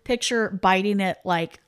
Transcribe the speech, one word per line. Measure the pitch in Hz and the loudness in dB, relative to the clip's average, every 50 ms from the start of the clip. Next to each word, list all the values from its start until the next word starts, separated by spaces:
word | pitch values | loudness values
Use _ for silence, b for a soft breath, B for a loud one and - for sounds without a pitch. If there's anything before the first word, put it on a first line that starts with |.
| _ | _
picture | - 247 240 - - 247 233 220 - | -4 -4 -2 -2 -2 -2 -2 -2 -2
biting | 196 185 - 185 190 190 196 208 208 196 | -4 0 2 4 4 4 2 0 0 0
it, | 190 185 - - _ | 0 -2 -4 -4 _
like, | 185 175 165 165 160 - - _ | -2 -2 -2 -2 -4 -8 -18 _